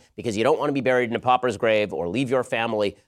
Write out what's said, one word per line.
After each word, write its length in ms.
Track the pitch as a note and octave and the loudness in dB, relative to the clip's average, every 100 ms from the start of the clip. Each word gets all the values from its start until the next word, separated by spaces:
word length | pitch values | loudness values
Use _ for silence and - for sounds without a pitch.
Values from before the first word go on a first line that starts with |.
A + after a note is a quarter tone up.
| _ - | _ -8
because 220 | A#2+ G#2 | -4 0
you 60 | |
don't 140 | A#2 A2 | 2 2
want 120 | C#3+ | 0
to 40 | |
be 60 | C#3 | 0
buried 300 | B2+ B2+ B2 | 2 2 0
in 80 | A2+ | -2
a 20 | |
pauper's 380 | B2 B2+ B2+ G#2 | 0 2 0 0
grave 340 | A2+ G#2+ G#2 | 2 2 0
or 160 | D#2 F2 | -2 -4
leave 220 | G#2 C3 | -4 0
your 160 | C3 A#2+ | -2 -2
family 500 | A#2 A2+ A2 G#2 - | -2 -2 0 -2 -4